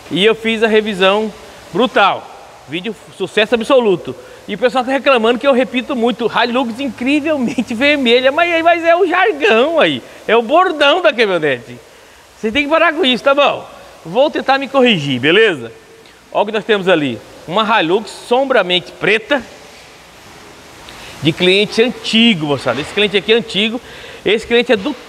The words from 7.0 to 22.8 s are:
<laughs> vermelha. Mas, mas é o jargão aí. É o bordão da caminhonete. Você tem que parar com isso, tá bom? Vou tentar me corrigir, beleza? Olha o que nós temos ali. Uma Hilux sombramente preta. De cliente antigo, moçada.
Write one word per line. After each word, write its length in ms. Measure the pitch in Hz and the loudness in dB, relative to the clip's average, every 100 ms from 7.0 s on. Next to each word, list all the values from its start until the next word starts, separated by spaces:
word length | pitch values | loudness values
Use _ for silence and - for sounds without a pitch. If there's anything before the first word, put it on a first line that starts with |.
| 254 294 302 294 226 143 214 | -2 -2 0 -2 -2 -4 -6
<laughs> 0 | |
vermelha. 580 | 226 285 294 240 247 262 | -2 0 2 2 2 2
Mas, 320 | 294 349 330 | 0 0 2
mas 200 | 330 339 | 2 2
é 120 | 330 339 | 2 2
o 100 | 370 | 2
jargão 720 | 359 415 294 302 226 285 320 | 2 0 0 2 2 2 2
aí. 240 | 180 127 - - - | 0 0 -8 -10 0
É 100 | 226 | 0
o 60 | |
bordão 600 | 226 320 370 302 285 349 | 4 2 2 2 2 4
da 100 | 339 | 2
caminhonete. 680 | 233 214 175 151 123 120 120 - - - - - - | 2 0 0 0 -2 -6 -20 -20 -20 -20 -20 -20 -8
Você 140 | 220 | -4
tem 140 | 254 | -2
que 60 | 285 | 0
parar 220 | 320 330 | 2 2
com 120 | 311 | 2
isso, 180 | 262 240 | 0 2
tá 100 | 277 | 2
bom? 320 | 277 269 131 - - - - | 2 2 -2 -10 -20 -20 -18
Vou 240 | 160 208 302 | -6 0 0
tentar 300 | 302 254 269 | 0 -2 -2
me 80 | 262 | 0
corrigir, 540 | 277 247 185 143 123 | 2 4 2 0 0
beleza? 500 | 151 190 220 147 113 - - - - - - | 2 4 4 0 -8 -16 -20 -20 -20 -20 -6
Olha 100 | 170 | -2
o 40 | 208 | -2
que 60 | |
nós 120 | 214 | -2
temos 240 | 208 208 185 | 0 0 2
ali. 320 | 170 143 110 - - - | 2 0 -6 -12 -18 -6
Uma 340 | 202 214 226 | -4 0 0
Hilux 300 | 160 208 208 | 2 0 -2
sombramente 800 | - - 240 269 247 180 180 175 | -12 -2 0 2 0 2 -2 -4
preta. 480 | - 160 220 - 277 - - - - - - - - - - - - - - - - - - | -4 -2 0 0 -4 -4 -20 -20 -20 -20 -20 -20 -20 -20 -20 -20 -20 -20 -20 -20 -20 -18 -4
De 100 | 151 | -4
cliente 500 | 156 180 196 208 - | 0 2 2 0 0
antigo, 640 | 247 - - 226 233 180 151 | 0 -2 -2 2 2 2 -2
moçada. 340 | 135 127 120 | -2 -2 -4